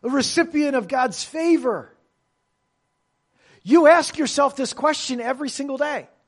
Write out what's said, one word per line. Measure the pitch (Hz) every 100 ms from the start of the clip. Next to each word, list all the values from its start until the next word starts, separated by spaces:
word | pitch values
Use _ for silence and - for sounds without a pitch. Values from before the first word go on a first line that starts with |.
a | 240
recipient | 269 - - 330 302 294 262
of | 185
God's | 269 254 -
favor? | - 311 330 320 247 190 - _ _ _ _ _ _ _ _ _ _ _ _ _ _ _ _ _
You | 180 320 302
ask | 339 - -
yourself | 285 - 277 277
this | 262
question | - 294 302 - 247
every | 233 262 285
single | - 277 269
day. | 294 277 - _